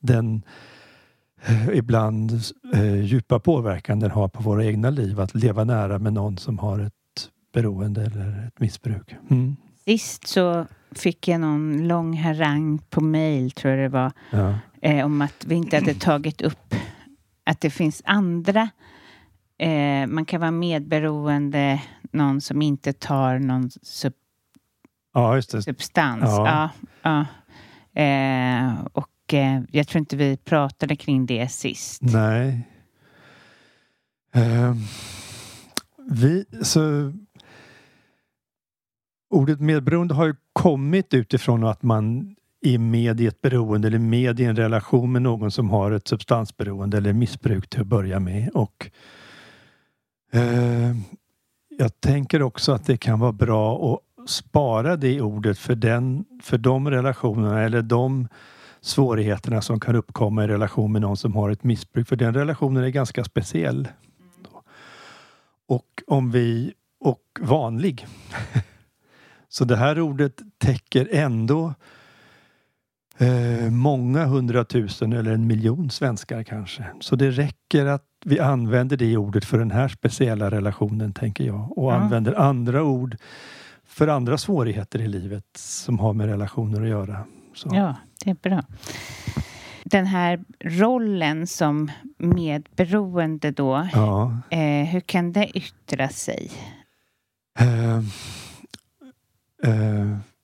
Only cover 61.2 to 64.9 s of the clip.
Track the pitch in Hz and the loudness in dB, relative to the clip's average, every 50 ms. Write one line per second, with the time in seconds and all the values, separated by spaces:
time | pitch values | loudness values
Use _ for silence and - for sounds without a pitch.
61.2 | - 110 95 110 104 101 104 - - 123 113 - - - - 120 117 - 135 113 | -2 -2 -2 0 0 0 -2 0 0 0 0 0 -4 -6 -4 -4 -2 0 0 0
62.2 | 120 117 117 139 143 156 151 - 151 135 135 131 127 131 127 143 131 - - 127 | 0 0 0 0 0 -2 -2 -2 0 0 2 2 0 0 0 -2 -2 -2 -4 -6
63.2 | 113 - - 113 92 - - - 82 65 64 67 131 120 - _ _ _ _ _ | -6 -4 -4 -4 -4 -2 -4 -2 -2 -2 -2 -4 -6 -8 -10 _ _ _ _ _
64.2 | _ _ _ - - - - - - _ - - - - | _ _ _ -20 -20 -20 -20 -20 -20 _ -20 -20 -20 -20